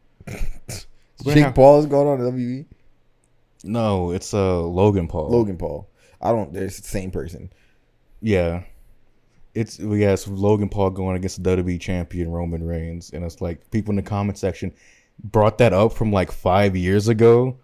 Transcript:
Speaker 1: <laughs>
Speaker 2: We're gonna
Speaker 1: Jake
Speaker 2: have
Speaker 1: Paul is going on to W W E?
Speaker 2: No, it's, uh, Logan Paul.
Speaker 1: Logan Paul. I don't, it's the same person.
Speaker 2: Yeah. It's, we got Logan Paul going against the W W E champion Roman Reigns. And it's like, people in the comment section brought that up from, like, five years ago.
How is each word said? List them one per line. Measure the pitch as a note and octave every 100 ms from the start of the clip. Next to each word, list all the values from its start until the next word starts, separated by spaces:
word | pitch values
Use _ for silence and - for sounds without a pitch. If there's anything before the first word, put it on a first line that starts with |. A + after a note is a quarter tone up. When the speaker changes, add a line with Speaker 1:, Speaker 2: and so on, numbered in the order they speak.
| _
Speaker 1:
<laughs> | _ -
Speaker 2:
We're | - - - - - - - _ -
gonna | C3+ D3+
Speaker 1:
Jake | C#3+
Speaker 2:
have | C3
Speaker 1:
Paul | C3+ D3
is | D3+
going | C#3 C#3+
on | C3+
to | B2
W | B2+ B2
W | C3
E? | D#3+ - _ _ _ _ _ _ _ _
Speaker 2:
No, | F2 A#2 A2 G2 F2
it's, | F#2 -
uh, | G#2 F#2+ F2
Logan | E2+ F2+ G#2 G2 E2
Paul. | E2 D2+
Speaker 1:
Logan | A#2+ G#2 F2
Paul. | E2 D2+ - _ _ _
I | G#2
don't, | A#2 D#2+ F#2+
it's | F#2+ -
the | -
same | G#2 F#2
person. | F2+ E2+ F2 F#2 - _ _ _ _ _ -
Speaker 2:
Yeah. | A2 F#2+ E2+ F2 - - - - _ _ _ _ -
It's, | A2+ A2 -
we | G#2 G#2
got | G2+ F#2+ G2+
Logan | G2 G2+ G#2+ G2+
Paul | G#2 F#2+
going | F#2 F#2 F#2
against | F#2+ -
the |
W | F#2 F#2
W | F2+ F2
E |
champion | - F2+ E2+ F2 E2
Roman | E2+ E2+ E2 E2
Reigns. | E2 E2 E2+ -
And | -
it's | E2+ -
like, | F2+ E2 _
people | G#2+ G#2
in | G2+
the |
comment | F2 G2+ G2+ G2
section | F#2+ - F#2 - _ _ _ -
brought | G#2 A2 G#2+ -
that | A#2+
up | F#2 A2
from, | - A2
like, | G2 F2+
five | - G2 F#2+ G2+ F#2
years | F2+ G2+ G#2
ago. | A2+ A#2 A#2+ B2+ B2+